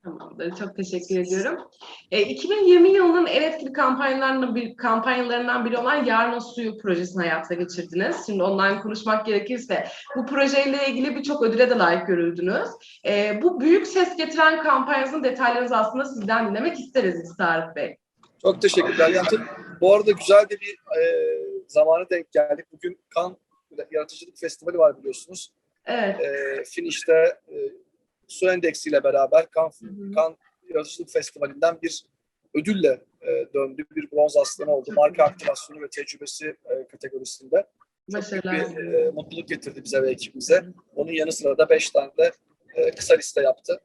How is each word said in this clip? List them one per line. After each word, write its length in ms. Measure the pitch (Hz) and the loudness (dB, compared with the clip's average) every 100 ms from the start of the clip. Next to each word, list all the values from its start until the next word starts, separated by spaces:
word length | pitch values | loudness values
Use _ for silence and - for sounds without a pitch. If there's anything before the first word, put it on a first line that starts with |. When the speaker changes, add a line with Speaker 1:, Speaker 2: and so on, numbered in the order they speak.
Speaker 1:
Tamamdır. 520 | 180 156 - - 170 180 | -14 -16 -18 -10 -10 -8
Çok 200 | 196 - | -10 -8
teşekkür 420 | 185 180 - 190 | -8 -8 -4 -4
ediyorum. 400 | 180 190 233 349 - _ - - _ | -2 -2 -2 -6 -12 _ -20 -20 _
E, 120 | 185 | -2
iki 280 | 214 262 349 | -2 -2 -2
bin 140 | 415 | 4
yirmi 240 | 381 359 370 | 6 8 8
yılının 340 | 392 359 339 339 | 8 6 4 2
en 160 | 277 | 2
etkili 300 | 311 320 269 | 0 -4 -8
kampanyalarından 840 | 277 262 262 277 262 269 269 254 | 0 0 2 0 0 0 0 -2
bir, 220 | 226 226 - | -4 -6 -6
kampanyalarından 880 | 233 226 254 254 240 240 247 247 | -2 0 0 -2 -2 -2 -2 -2
biri 140 | 233 240 | -2 -2
olan 260 | 247 294 | 0 0
Yarının 340 | 247 226 233 240 | 2 2 0 -2
Suyu 400 | - - 220 208 | -8 -8 -8 -6
projesini 440 | 202 175 180 185 | -2 -2 -2 -4
hayata 320 | 170 160 - | -2 -4 -4
geçirdiniz. 600 | 175 175 175 170 170 208 339 - | -6 -6 -8 -6 -4 -4 -4 -6
Şimdi 160 | 196 | -2
online 380 | 185 190 196 202 | 0 2 0 0
konuşmak 460 | 214 220 220 214 220 | -6 -6 -2 -2 0
gerekirse 580 | 202 202 247 - 185 - - - 262 | -2 -2 -8 -4 -4 -4 -12 -10 -8
bu 100 | 247 | -4
projeyle 640 | 277 277 277 277 277 277 | 0 2 2 0 0 -2
ilgili 280 | 262 277 269 | -2 -4 -4
birçok 260 | 285 294 | -6 0
ödüle 280 | 226 220 247 | 0 4 4
de 40 | |
layık 320 | 233 170 175 202 | 4 2 2 0
görüldünüz. 600 | 175 170 175 180 247 - - - - - | 0 0 -2 -2 -2 -6 -12 -20 -8 -2
E, 360 | 202 208 208 | 0 0 0
bu 180 | 330 - | 0 2
büyük 260 | 294 381 - | 4 4 4
ses 300 | 381 359 339 | 0 0 0
getiren 460 | 320 320 311 320 | -4 4 4 4
kampanyanızın 600 | 302 262 262 277 262 311 | 2 0 2 -2 -2 -2
detaylarınızı 520 | 254 247 240 240 247 233 | -2 0 0 0 0 0
aslında 280 | 220 254 | 0 -2
sizden 460 | 277 254 202 226 220 | -6 -6 -2 0 0
dinlemek 300 | 208 320 269 | -2 -4 -4
isteriz 420 | - 262 190 165 | -2 0 0 -4
biz 140 | 170 - | -10 -4
Tarık 400 | 175 165 165 151 | -2 0 -4 -8
Bey. 200 | 139 - _ _ _ _ | -8 -10 _ _ _ _
Speaker 2:
Çok 200 | 190 185 | 0 2
teşekkürler. 480 | 202 185 175 - 165 | 2 4 0 4 4
Yani, 160 | 185 180 | 4 2
tabii 140 | 220 - - - - | 0 -2 -14 -18 2
bu 140 | 185 | 6
arada 160 | 208 208 | 6 6
güzel 380 | 196 - 202 208 | 0 8 8 8
de 120 | 202 | -4
bir, 400 | 202 196 - 160 | -10 -16 -4 0
e, 280 | 165 165 160 156 160 - - | 0 0 -2 -4 -6 -12 -2
zamana 440 | 151 156 165 185 | 2 4 4 2
denk 220 | 175 160 | -4 0
geldik. 320 | 151 147 147 - | 0 0 -2 -6
Bugün 280 | 151 175 180 _ 165 | -12 -10 -10 _ -4
Cannes 200 | 175 - _ _ _ - - | -4 -8 _ _ _ -16 -6
Yaratıcılık 480 | 156 151 - 175 _ | -6 -6 -14 -20 _
Festivali 400 | 165 - 160 175 | -12 -8 -6 4
var 200 | 156 131 | 4 4
biliyorsunuz. 540 | 135 127 - 180 - _ _ _ - | -10 -10 -14 -18 -18 _ _ _ -6
Speaker 1:
Evet. 340 | 240 196 196 | -2 -2 -2
Speaker 2:
E, 440 | 143 139 139 135 | -4 -4 -6 -8
Finish'te, 760 | - - 170 151 - 160 165 - _ | -10 -10 -8 -6 4 6 6 0 _
e, 80 | 147 139 - _ _ _ _ _ | -10 -10 -10 _ _ _ _ _
Su 220 | - 185 | -2 0
Endeksi 380 | 180 170 151 156 | 2 -2 -4 -2
ile 160 | 143 | 0
beraber 420 | 139 139 135 160 165 160 | 2 2 4 2 2 -2
Cannes, 240 | 160 _ | -2 _
Speaker 1:
Hı 40 | 113 | -18
hı. 280 | 196 196 | -14 -6
Speaker 2:
Cannes 220 | 196 160 165 _ _ 180 | -2 -2 -4 _ _ _
Yaratıcılık 420 | 160 151 - 165 | -6 -6 -14 -6
Festivali'nden 720 | 160 139 147 143 143 165 165 | -6 -6 -8 -8 0 -2 0
bir 220 | 165 - _ _ _ _ _ | -8 -10 _ _ _ _ _
ödülle, 480 | 202 196 202 151 123 _ _ | -6 -4 2 2 0 _ _
e, 260 | - 139 135 | -4 -4 -4
döndü. 300 | 139 135 135 151 156 | -4 -4 -8 -10 -10
Bir 140 | 147 | -4
bronz 240 | 147 151 147 | 0 2 2
aslanı 340 | 135 - 151 | -2 -6 -2
oldu. 160 | 143 127 | -2 -2
Speaker 1:
Çok 100 | 147 | 2
Speaker 2:
Marka 140 | 151 | 2
Speaker 1:
güzel. 160 | - 151 | 4 2
Speaker 2:
aktivasyonu 560 | - - - - - | 2 -6 -6 -10 -16
ve 60 | 143 | -14
tecrübesi, 580 | - - - 143 - 156 | -12 -14 -14 -16 -12 -12
e, 420 | - - 131 131 | -12 -8 -8 -8
kategorisinde. 680 | - 135 131 127 - 131 165 202 _ _ _ - | -16 -14 -12 -14 -16 -2 -2 -2 _ _ _ -10
Çok 200 | 202 196 | -10 -8
büyük 120 | 196 | -8
Speaker 1:
Başarılar. 320 | 185 160 165 170 | -4 -4 -6 -8
Speaker 2:
bir, 160 | - | -2
e, 180 | - - | 0 0
mutluluk 380 | 151 147 160 160 | -2 -12 -14 -8
getirdi 360 | 156 143 135 | -10 -10 -14
bize 180 | 131 135 | -2 0
ve 80 | 131 | 0
ekibimize. 440 | 123 - 135 - | -2 -8 -12 2
Speaker 1:
Hı 60 | 180 | 2
hı. 120 | 180 - _ | 2 -20 _
Speaker 2:
Onun 180 | - 160 | -8 -4
yanı 200 | 160 156 | -2 -4
sıra 260 | 156 147 135 | -2 -2 2
da 100 | 156 | 4
beş 220 | 156 - | 4 4
tane 200 | - 139 - | 0 0 0
de, 140 | 170 - _ _ _ | 0 0 _ _ _
e, 160 | - 139 | -2 -2
kısa 240 | - - | -2 2
liste 280 | - - - | 2 2 0
yaptı. 380 | 135 127 - 185 | 0 0 -6 -8